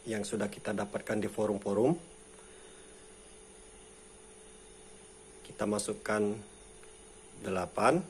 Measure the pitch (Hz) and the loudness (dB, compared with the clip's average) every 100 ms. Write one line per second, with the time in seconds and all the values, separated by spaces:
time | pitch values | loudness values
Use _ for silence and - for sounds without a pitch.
0 | 120 107 101 110 101 - - 101 101 107 | -4 -2 0 0 0 -2 -2 -2 0 -2
1 | - 107 104 - 107 101 101 101 127 170 | 0 0 2 2 2 2 2 6 6 6
2 | - - - - - - - - - - | 0 -18 -20 -20 -18 -18 -18 -18 -20 -20
3 | - - - - - - - - - - | -20 -20 -20 -20 -20 -20 -20 -20 -20 -20
4 | - - - - - - - - - - | -20 -20 -20 -20 -20 -20 -20 -20 -20 -20
5 | - - - - - - 104 104 - 104 | -20 -20 -20 -20 -12 -2 2 2 0 -2
6 | - 107 104 110 104 - - - - - | 2 4 4 2 -6 -16 -20 -18 -18 -18
7 | - - - - 98 92 87 - 110 170 | -20 -20 -18 -8 -2 0 0 4 6 6
8 | - | 4